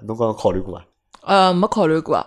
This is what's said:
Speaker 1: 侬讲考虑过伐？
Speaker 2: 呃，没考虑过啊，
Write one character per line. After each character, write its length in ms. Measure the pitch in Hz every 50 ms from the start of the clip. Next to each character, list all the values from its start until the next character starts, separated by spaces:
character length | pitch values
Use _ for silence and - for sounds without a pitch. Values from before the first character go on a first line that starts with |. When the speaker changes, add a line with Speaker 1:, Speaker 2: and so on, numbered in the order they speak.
| -
Speaker 1:
侬 160 | 104 110 113
讲 160 | 120 110 107
考 160 | - - 107
虑 100 | 92 92
过 140 | 92 - 87
伐？ 100 | - - _ _ _ _ _ _ _ -
Speaker 2:
呃， 300 | - 196 196 190 185 180
没 160 | 180 190 220
考 180 | - 226 196
虑 140 | 156 160 160
过 160 | 156 - 143
啊， 100 | 92 -